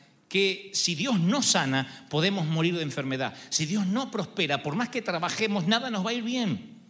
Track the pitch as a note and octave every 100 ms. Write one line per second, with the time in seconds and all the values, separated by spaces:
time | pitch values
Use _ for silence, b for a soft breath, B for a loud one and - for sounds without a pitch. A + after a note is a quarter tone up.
0 | B B - F#3+ G3 F3+ - - E3+ D3+
1 | B3+ G#3 E3+ C#4 - F#3 C#3 C3 C3 -
2 | - D3 F#3 G3 D#3 D#3+ E3 F3 D3 C3+
3 | C3+ C3 A#2+ - B - D#3 G#3 F#3 A3+
4 | C4+ A3 E3+ - D#3 C#3+ D3 F3 A#3+ B3+
5 | G#3+ E3+ E3+ - A3 G#3 E3+ A3+ B3+ G#3
6 | G#3+ A#3+ A3+ B3+ G#3 A2 - -